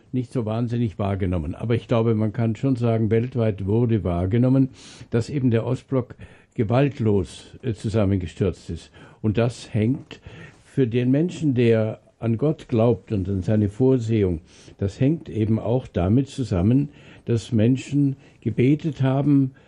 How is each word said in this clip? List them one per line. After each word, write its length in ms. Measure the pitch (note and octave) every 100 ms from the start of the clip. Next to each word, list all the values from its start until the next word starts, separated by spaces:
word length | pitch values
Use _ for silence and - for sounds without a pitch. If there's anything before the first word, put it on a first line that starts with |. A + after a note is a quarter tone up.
| _
nicht 200 | B2+ B2
so 120 | C3
wahnsinnig 540 | G#2+ A2+ A#2+ A#2+ A#2 -
wahrgenommen. 560 | G2 F#2+ F#2 F2+ D#2
Aber 200 | - A2+
ich 140 | A#2 -
glaube, 260 | A#2 A#2
man 180 | G#2+ A2
kann 240 | A#2+ A2+ G#2+
schon 200 | C3+ B2+
sagen, 340 | A#2 A2+ A2
weltweit 560 | A2+ B2+ B2+ A2 G2 G2
wurde 380 | A2+ A#2+ A2+
wahrgenommen, 640 | F2+ E2+ F#2 A#2 B2+ C3+ C3 - - - -
dass 200 | A#2 -
eben 200 | C#3+ B2
der 160 | A2+ A2
Ostblock 480 | C3 - C3 - - - - _
gewaltlos, 1040 | - G#2+ B2 C#3+ - A2 G2+ F2 - - -
äh, 100 | B2
zusammengestürzt 960 | G#2+ A2+ A2 G2 G2 F2 - F#2+ - -
ist. 200 | E2 - - - -
Und 160 | A2 G#2+
das 340 | A#2 - -
hängt 480 | A2 A2 D3 - - - - - -
für 220 | _ - B2
den 240 | A#2+ B2
Menschen, 440 | C#3 F3+ E3+ D3+
der 460 | B2 A#2 A2 A2 - _ -
an 160 | A#2 A2
Gott 320 | D3 D#3+ -
glaubt 440 | A2+ A#2+ A2 -
und 160 | G#2 F2
an 140 | G2
seine 260 | G2+ G#2+ G2+
Vorsehung, 720 | - C3 C3 A2+ A2 F#2+ E2 - - - -
das 200 | G2 -
hängt 300 | C3+ D#3+ -
eben 320 | G#2+ G#2+ A2
auch 260 | G#2+ B2 -
damit 420 | F#2+ F2+ B2 C3+
zusammen, 600 | - A#2 F#2 G2+ C3 C#3+ - - - -
dass 260 | A2+ -
Menschen 640 | A2+ A2+ C3 - C#3+ C#3 C3+ - _
gebetet 640 | A#2 - B2+ D3+ D#3+ C3
haben, 500 | C3 C3+ C#3+ C#3 C3 -